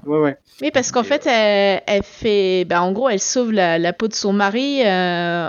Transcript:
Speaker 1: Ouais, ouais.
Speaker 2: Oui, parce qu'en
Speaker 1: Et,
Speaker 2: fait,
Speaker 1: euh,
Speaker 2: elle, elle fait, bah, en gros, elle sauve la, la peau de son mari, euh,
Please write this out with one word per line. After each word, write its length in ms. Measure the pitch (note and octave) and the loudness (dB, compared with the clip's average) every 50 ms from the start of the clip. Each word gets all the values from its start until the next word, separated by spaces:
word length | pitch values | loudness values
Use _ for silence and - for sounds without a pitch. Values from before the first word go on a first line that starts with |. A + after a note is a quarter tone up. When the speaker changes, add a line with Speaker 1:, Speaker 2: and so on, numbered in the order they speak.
| - | -6
Speaker 1:
Ouais, 140 | C#3+ D3+ D#3 | -2 0 0
ouais. 180 | D3+ D3 C#3 - _ _ _ - | 0 0 -2 -4 _ _ _ -8
Speaker 2:
Oui, 100 | - - | -4 -2
parce 200 | - C4 B3 - | -2 -2 -2 0
qu'en 100 | - B3 | -2 -2
Speaker 1:
Et, 40 | A3 | 0
Speaker 2:
fait, 200 | - C#4+ D4 - | 0 -2 -2 0
Speaker 1:
euh, 40 | D4+ | 0
Speaker 2:
elle, 500 | A#3+ A3+ G#3+ G#3 G#3 G3 G3+ G3 F#3+ - - | 2 2 4 2 4 4 2 2 2 0 0
elle 160 | - G#3 G3+ | 0 -2 -2
fait, 600 | G3 - - - - A3+ G#3 G3+ F#3+ F#3 F#3 F#3 F3+ | -2 -4 -8 -4 -2 0 2 2 2 2 2 0 0
bah, 160 | E3 F3 E3+ | 0 0 0
en 100 | F3+ F#3 | 0 0
gros, 160 | F#3+ G#3 C4 C4 | 0 0 0 0
elle 100 | G#3+ F#3+ | 0 -2
sauve 300 | - - - B3+ B3 A3+ | -2 -2 -2 -2 0 0
la, 280 | A3 G3+ F3+ E3+ E3 E3 | 2 2 2 2 2 0
la 140 | E3+ E3+ F3+ | 0 -2 -2
peau 140 | - A3+ G#3+ | -2 -4 -4
de 60 | - | -4
son 200 | - - G3+ G3 | -4 -2 0 0
mari, 480 | G3+ G3+ G3 G3+ B3 C4+ C#4+ C#4+ C4+ A#3+ | 0 0 0 0 -2 -2 -2 0 0 0
euh, 640 | G#3 F#3 F3+ F3+ F3+ F3 F3 F3 E3+ E3+ F3 E3 | 2 2 0 0 -2 -2 -2 -2 -2 -2 -4 -4